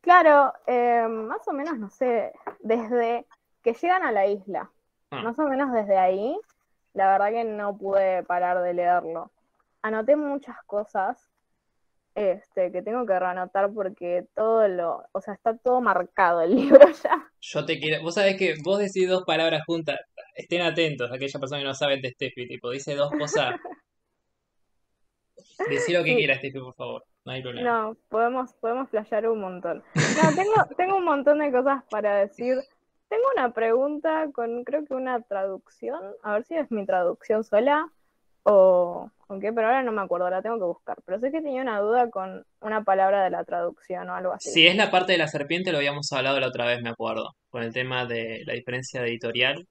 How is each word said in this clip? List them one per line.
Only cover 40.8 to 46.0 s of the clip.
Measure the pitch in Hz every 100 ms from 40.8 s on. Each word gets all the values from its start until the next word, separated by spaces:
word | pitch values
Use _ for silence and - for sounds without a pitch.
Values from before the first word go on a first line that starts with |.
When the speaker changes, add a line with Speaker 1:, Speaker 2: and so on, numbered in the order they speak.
| - -
Speaker 1:
Pero | - 196
sé | 262
que | 311
tenía | 311 262
una | 262 214
duda | 208 240 240
con | 202 190 190 - _
una | 214 214
palabra | 214 190 190 202
de | 185
la | 175
traducción | 170 175 175 - _ 180 180
o |
algo | 180 185
así. | 190 -
Speaker 2:
Si | 170 165
es | 190
la | 214
parte | 185 180
de | 175
la | 151
serpiente, | 147 143 170 185
lo | 156
habíamos | 143 143